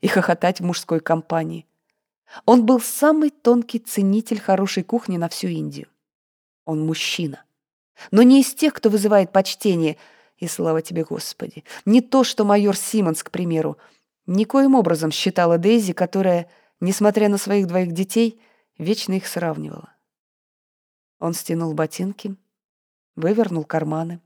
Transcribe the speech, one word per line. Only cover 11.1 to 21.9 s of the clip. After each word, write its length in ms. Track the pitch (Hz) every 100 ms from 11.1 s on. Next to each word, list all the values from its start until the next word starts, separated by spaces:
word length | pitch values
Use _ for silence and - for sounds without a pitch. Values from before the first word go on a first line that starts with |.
| 160 - - - - - - -
Не 160 | 233
то, 220 | 247 269
что 200 | 247 -
майор 320 | 208 202 202 190
Симмонс, 480 | - 220 185 160
к 80 | -
примеру, 460 | - 175 160 156 143 _ _ _ _ -
никоим 500 | 185 214 269 277 269
образом 360 | 190 165 160
считала 460 | 156 - 180 170 170
Дейзи, 360 | 180 233 202
которая, 560 | 175 180 196 185 175 170 _ _ _
несмотря 500 | 180 190 208 208 214
на 80 | 202
своих 300 | 196 202 185
двоих 240 | 180 180
детей, 500 | 165 190 226 233 220 _ _ _ _
вечно 360 | 160 214 -
их 140 | 190 185
сравнивала. 680 | - 170 151 151 156 - _ _ _ _ _ _ _ _ _ _ _ _ _
Он 140 | 170
стянул 400 | 170 - 165 165
ботинки, 640 | 156 156